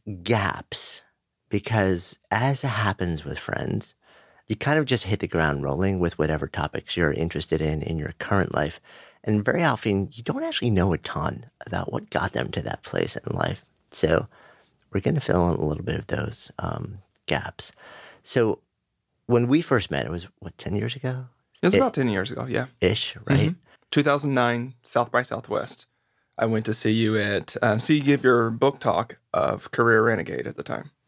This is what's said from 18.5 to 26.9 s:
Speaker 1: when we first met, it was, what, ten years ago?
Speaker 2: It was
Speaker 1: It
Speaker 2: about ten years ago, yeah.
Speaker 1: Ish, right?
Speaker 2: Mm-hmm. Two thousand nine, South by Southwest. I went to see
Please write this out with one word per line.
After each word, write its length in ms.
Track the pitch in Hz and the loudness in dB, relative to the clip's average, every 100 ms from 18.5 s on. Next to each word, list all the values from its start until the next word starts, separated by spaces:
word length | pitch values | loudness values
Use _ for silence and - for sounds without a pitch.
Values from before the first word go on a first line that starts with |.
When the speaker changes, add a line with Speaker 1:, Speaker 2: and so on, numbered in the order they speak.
| - _ _ _ _ _ _ - | 0 _ _ _ _ _ _ 2
Speaker 1:
when 200 | 120 120 | 2 4
we 140 | 156 | 2
first 300 | 170 123 - | 4 2 2
met, 160 | 69 58 | -4 -2
it 40 | |
was, 160 | 87 87 _ | -6 -10 _
what, 180 | - - | -16 -12
ten 160 | - | -4
years 220 | 101 117 127 | -4 -4 -4
ago? 320 | 127 127 127 _ _ - | -6 -6 -10 _ _ 0
Speaker 2:
It 40 | 185 | 4
was 100 | 202 | 4
Speaker 1:
It 40 | |
Speaker 2:
about 140 | 262 | 4
ten 140 | - 127 | 2 0
years 240 | 95 117 | 0 -2
ago, 140 | - 127 | -6 -4
yeah. 200 | 120 127 - | -2 -4 0
Speaker 1:
Ish, 380 | 92 113 - - - | 2 2 -2 -8 2
right? 240 | 139 151 | 4 4
Speaker 2:
Mm-hmm. 100 | 180 _ _ - | 0 _ _ -2
Two 100 | 147 | 2
thousand 320 | 147 143 143 | 4 2 2
nine, 420 | 127 120 120 127 - | 2 2 0 -4 -12
South 300 | - 120 120 | -2 0 2
by 120 | 120 | 0
Southwest. 640 | 123 123 - 107 - - - _ _ _ _ - | -2 -6 -4 -4 -4 -12 -18 _ _ _ _ -2
I 80 | 113 | 0
went 200 | 110 110 | 0 -2
to 60 | |
see 180 | 110 110 | -2 0